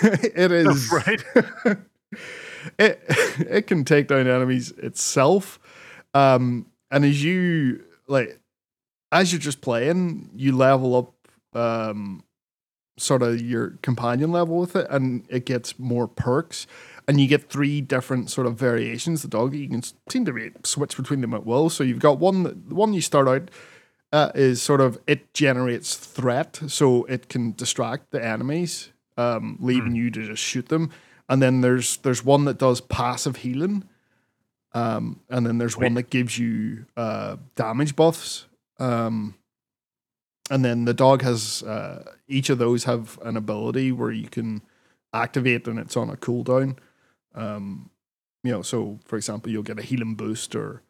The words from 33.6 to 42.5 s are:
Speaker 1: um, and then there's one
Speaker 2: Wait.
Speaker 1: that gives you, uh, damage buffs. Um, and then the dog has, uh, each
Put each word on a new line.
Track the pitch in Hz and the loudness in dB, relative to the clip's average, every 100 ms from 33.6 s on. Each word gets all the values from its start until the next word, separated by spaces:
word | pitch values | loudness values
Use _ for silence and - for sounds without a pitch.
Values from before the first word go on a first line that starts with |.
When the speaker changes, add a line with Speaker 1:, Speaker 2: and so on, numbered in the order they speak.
| 180 202 185 _ _ _ _ _ _ _ _ | -4 -4 -8 _ _ _ _ _ _ _ _
Speaker 1:
um, | - 117 110 113 - - | -4 -2 -2 -6 -10 -6
and | 127 117 | -2 0
then | 117 | 0
there's | 117 - | -2 0
one | 127 | 0
Speaker 2:
Wait. | 120 123 | 0 -2
Speaker 1:
that | |
gives | 127 123 110 | -2 -2 -2
you, | 117 113 110 110 120 - | -4 -4 -6 -8 -12 -8
uh, | 113 104 104 101 - | -6 -6 -8 -10 -10
damage | - 110 117 151 | -6 -4 -2 0
buffs. | 139 160 160 - - - _ _ - | 4 2 2 -6 -12 -14 _ _ -6
Um, | 131 117 113 113 107 98 _ _ _ _ _ _ _ _ _ _ - | -2 -2 -2 -4 -6 -12 _ _ _ _ _ _ _ _ _ _ -4
and | 135 | 0
then | 127 117 117 | 2 2 0
the | |
dog | 117 135 135 | 4 6 6
has, | 127 117 110 - | 4 0 -2 -8
uh, | 107 107 104 90 - - - | -8 -8 -8 -12 -18 -20 -6
each | 139 135 | -2 0